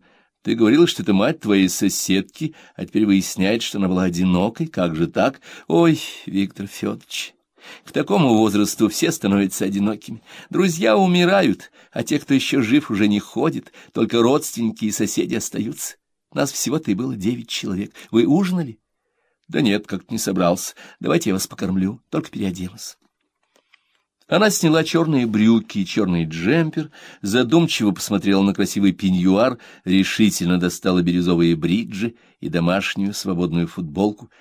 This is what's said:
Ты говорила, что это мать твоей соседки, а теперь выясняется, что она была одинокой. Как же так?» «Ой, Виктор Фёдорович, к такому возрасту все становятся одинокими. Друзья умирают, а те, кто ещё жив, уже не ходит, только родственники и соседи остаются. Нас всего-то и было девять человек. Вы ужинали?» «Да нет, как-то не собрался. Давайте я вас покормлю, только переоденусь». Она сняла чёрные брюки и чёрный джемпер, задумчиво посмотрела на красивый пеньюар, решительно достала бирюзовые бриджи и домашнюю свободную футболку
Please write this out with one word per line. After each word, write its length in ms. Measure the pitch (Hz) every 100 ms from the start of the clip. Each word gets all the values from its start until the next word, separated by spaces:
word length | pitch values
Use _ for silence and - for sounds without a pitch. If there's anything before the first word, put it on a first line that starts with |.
| _ _ _ _
Ты 140 | 104 113
говорила, 320 | 107 147 170
что 160 | -
это 100 | 101
мать 260 | 95 123 160
твоей 300 | 104 98 92
соседки, 840 | - 98 - - 95 - - 156 - - -
а 100 | -
теперь 200 | 107 107
выясняется, 600 | 98 87 - 95 117 -
что 100 | 104
она 100 | 92
была 160 | 92
одинокой. 640 | 92 87 92 90 101 - 82
Как 280 | - 87 78
же 120 | 85
так?» 340 | - - - - - -
«Ой, 320 | 165 165 151 - - -
Виктор 420 | 95 98 - 101
Фёдорович, 680 | - 104 113 - - - _ _ _ - - -
к 60 |
такому 440 | 143 151 196 135 110
возрасту 540 | 107 104 101 - 107
все 220 | - 82
становятся 540 | - 98 101 95 - 101
одинокими. 560 | 101 101 104 - 113 - - -
Друзья 480 | 165 190 160 220 208
умирают, 720 | 185 180 175 196 147 90 - _ _
а 120 | -
те, 160 | 117 147
кто 140 | -
ещё 280 | 135 - 139
жив, 300 | 107 143 143
уже 160 | 101 104
не 120 | 104
ходит, 520 | - 113 156 135 - - -
только 280 | 117 113 120
родственники 640 | 117 147 - 117 113 110 107
и 60 |
соседи 440 | 104 110 - - 113
остаются. 600 | - - 110 143 - - _ _ _
Нас 180 | 147 143
всего-то 400 | - 117 151 -
и 20 |
было 220 | 95 131 113
девять 340 | 98 123 113
человек. 440 | - 104 95 104 - -
Вы 140 | 110 120
ужинали?» 540 | 165 185 180 139 - _ _ _ _ _ _ -
«Да 140 | -
нет, 260 | 117 104 -
как-то 260 | 95 -
не 40 | 113
собрался. 580 | 104 92 87 92 - - - -
Давайте 300 | - 165 107
я 60 | 92
вас 120 | -
покормлю, 540 | - 92 92 95 120 _
только 200 | 156 -
переоденусь». 680 | - 98 90 92 - - - _ _ _ _ _ _ _ _ _ _ _ _ _
Она 220 | 175 214
сняла 340 | - 165 160
чёрные 440 | 160 165 160 139 120
брюки 520 | 104 110 113 - 104
и 60 | 90
чёрный 400 | 107 92 85 82
джемпер, 640 | 80 92 165 156 160 151 - - -
задумчиво 720 | 98 120 120 170 165 - 104
посмотрела 500 | 90 - 101 98 98
на 120 | 98
красивый 400 | 98 95 101 98
пеньюар, 640 | 90 95 92 92 98 127 123 - -
решительно 760 | 92 95 95 - 104 - 87 90
достала 420 | 87 - 98 90
бирюзовые 540 | 87 87 87 85 85 80
бриджи 600 | 82 101 101 95 117 - _ _
и 100 | -
домашнюю 640 | 85 85 95 - 101 98
свободную 540 | 101 98 87 87 85 85
футболку 640 | - 82 78 107 104 110 _